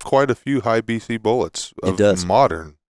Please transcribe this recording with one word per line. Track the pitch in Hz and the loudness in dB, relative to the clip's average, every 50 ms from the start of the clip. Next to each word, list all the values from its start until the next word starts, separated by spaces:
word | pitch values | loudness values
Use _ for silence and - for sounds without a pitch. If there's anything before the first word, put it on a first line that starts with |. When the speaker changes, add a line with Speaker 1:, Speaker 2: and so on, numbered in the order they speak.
| - | -6
Speaker 1:
quite | - - 135 139 135 | 0 2 2 2 2
a | 123 | 0
few | - _ 135 139 131 | -2 _ -4 -4 -2
high | 98 117 113 113 | 0 0 0 0
B | 113 - 117 113 | 0 -2 -4 -6
C | - - 117 113 | -4 -6 -6 -2
bullets | 110 107 117 127 92 82 - - - - - - - | 0 0 0 0 0 -4 -6 -10 -12 -8 -8 -4 -2
Speaker 2:
It | 92 | -2
Speaker 1:
of | 95 90 | 0 2
Speaker 2:
does. | 104 104 98 90 90 | 2 2 2 2 0
Speaker 1:
modern, | 90 95 120 139 110 82 82 80 78 73 _ _ _ _ | 0 2 2 2 2 0 -4 -8 -14 -18 _ _ _ _